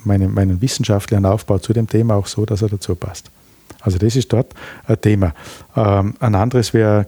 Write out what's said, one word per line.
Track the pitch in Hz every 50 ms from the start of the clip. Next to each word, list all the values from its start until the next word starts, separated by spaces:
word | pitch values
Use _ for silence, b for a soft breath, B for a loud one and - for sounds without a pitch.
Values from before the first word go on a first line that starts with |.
| -
meine, | 104 101 98 95 95
meinen | 101 101 98 95 92 90 120
wissenschaftlichen | 135 - - 110 - 104 101 - - 110 101 98
Aufbau | 95 101 107 - - 101 95
zu | - - 107
dem | 117 110 -
Thema | - 107 117 117 107
auch | 101 95
so, | - - - 107
dass | 104 104 95 110
er | 104
dazu | 104 92 - - 90
passt. | - - 92 90 - - - _ B B B B B B B B B
Also | B 104 92 90
das | 101 117 113
ist | 135 117 - 110
dort | 110 135 - - B B B B B B
ein | B 113 -
Thema. | - 104 107 98 95 82 - B B B B B B B B
Ähm, | 120 110 101 101 98 98 104 120 -
ein | 135 113 104
anderes | 95 107 123 131 123 107 - -
wäre | 113 110 107 104 104 104